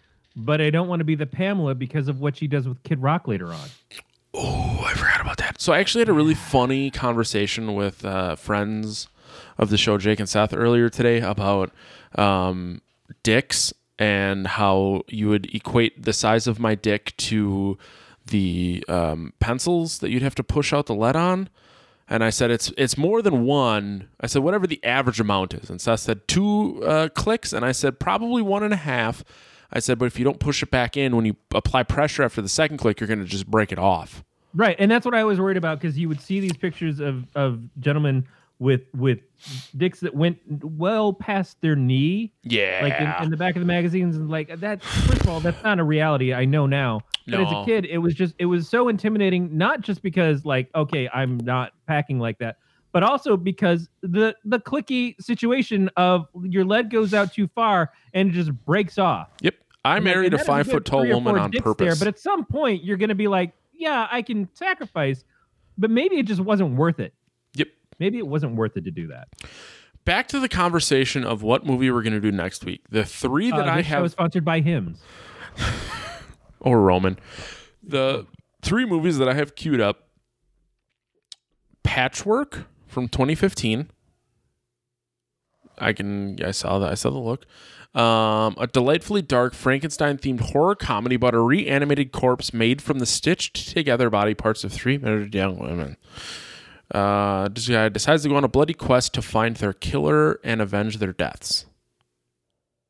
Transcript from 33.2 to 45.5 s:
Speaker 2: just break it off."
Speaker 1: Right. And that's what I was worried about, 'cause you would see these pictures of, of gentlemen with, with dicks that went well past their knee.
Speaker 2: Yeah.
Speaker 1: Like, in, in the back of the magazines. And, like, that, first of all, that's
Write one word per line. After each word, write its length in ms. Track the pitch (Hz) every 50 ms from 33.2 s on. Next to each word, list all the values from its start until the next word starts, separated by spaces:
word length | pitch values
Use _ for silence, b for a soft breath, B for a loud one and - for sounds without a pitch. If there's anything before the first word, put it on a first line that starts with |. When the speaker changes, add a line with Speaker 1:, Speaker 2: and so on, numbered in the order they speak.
| 95
Speaker 2:
just 240 | 90 98 98 95 104
break 220 | 110 110 107 -
it 80 | 92 90
off." 420 | 92 98 92 80 82 - - - - _ _ _ _ _ -
Speaker 1:
Right. 220 | 165 226 208 170 -
And 120 | 196 208
that's 140 | 226 240 -
what 100 | 247 240
I 80 | 226 220
was 160 | 214 202 180
worried 180 | 190 196 190
about, 220 | 185 170 - 156 147
'cause 180 | - 160 139
you 120 | 147 175 160
would 100 | 151 143
see 200 | - - 190 196
these 160 | 190 185 165
pictures 420 | - - 180 156 - 170 160 147 143
of, 260 | 143 143 135 127 123 - -
of 260 | 143 139 131 120 113 117 123 - 135
gentlemen 480 | 127 147 143 151 151 143 131 131 127 b b b b b b -
with, 220 | 127 135 131 123 131 - -
with 240 | 127 131 135 117 - - _ _ B B 147 135 127 B B -
dicks 240 | 131 175 185 - -
that 120 | 175 165 -
went 220 | 143 165 175 170 - _ - 147 143 143
well 480 | 160 160 151 165 190 226 220 214 208
past 480 | 196 - - - 202 196 180 - - _
their 160 | - 160 151
knee. 560 | 139 127 127 127 131 143 160 185 208 226 208 - _ -
Speaker 2:
Yeah. 360 | 120 117 107 98 92 92 - 143
Speaker 1:
Like, 100 | 143 147 147 147 170 170 180
in, 60 | 165
in 60 | 160
the 40 | 160
back 200 | 151 180 185 165
of 40 | 180
the 40 | 175
magazines. 500 | 175 175 175 175 175 170 185 180 175 160
And, 140 | 156 156 151
like, 280 | 160 160 156 156 165 165
that, 220 | 190 214 208 196
first 400 | - - - - - - - -
of 60 | -
all, 120 | - 165 160
that's 200 | 156 170